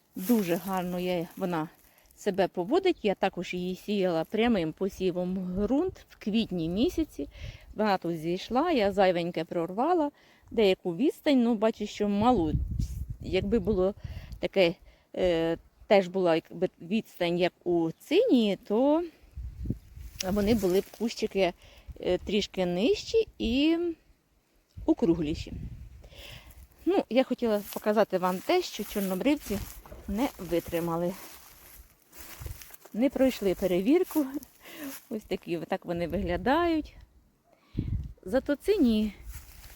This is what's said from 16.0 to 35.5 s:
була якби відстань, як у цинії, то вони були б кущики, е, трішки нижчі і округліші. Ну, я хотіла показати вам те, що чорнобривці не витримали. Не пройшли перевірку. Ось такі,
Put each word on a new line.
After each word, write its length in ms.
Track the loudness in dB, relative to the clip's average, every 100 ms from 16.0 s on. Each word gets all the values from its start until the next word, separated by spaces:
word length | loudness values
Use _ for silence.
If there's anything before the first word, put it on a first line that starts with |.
| 4
була 260 | 0 2
якби 340 | 2 0 -4 -4 -4
відстань, 580 | -4 -4 -4 -4 -2 2
як 140 | 0 0
у 260 | 0 2 0 -4
цинії, 580 | 0 2 6 4 4 0
то 480 | -2 2 4 2 0 -10 -18 -12 -12 -8 -8 -8 -10 -18 -18 -6 -2
вони 240 | 0 2
були 260 | 2 2 2
б 40 | 0 -4
кущики, 540 | -6 -2 -4 0 0 0 -14 -20 -20 -8
е, 180 | -2 -2
трішки 480 | 0 -2 -2 -2 -2
нижчі 640 | 0 0 0 0 -2 -2 -4
і 400 | -2 2 2 2 0 -6 _ _ _ _ _ _ _ -6 0
округліші. 680 | 2 2 2 0 -4 -8 -10 -12 -14 -16 -20 -20 -20 -18 -18 -20 -20 -20 _ 0
Ну, 180 | 0 2
я 140 | 2
хотіла 380 | 2 0 0 -2 -2
показати 440 | -4 0 2 2 2
вам 200 | 0 0
те, 240 | 2 0
що 220 | 0 -6
чорнобривці 760 | -6 -4 -2 0 2 0 0 -6 -6 -14 -18 -16 -6
не 200 | -2 -2 -4
витримали. 720 | -2 -2 -2 -2 -2 -2 -2 -4 -12 -20 -20 -20 -20 -20 -20 _ _ -20 -18 -14 -12 -12 -16 -20 -12
Не 160 | 0 0
пройшли 440 | 4 2 2 0
перевірку. 720 | 0 0 2 4 4 2 -2 -2 -6 -12 _ -20 -14 -12 -14 -10
Ось 120 | -10
такі, 360 | -6 -8 -4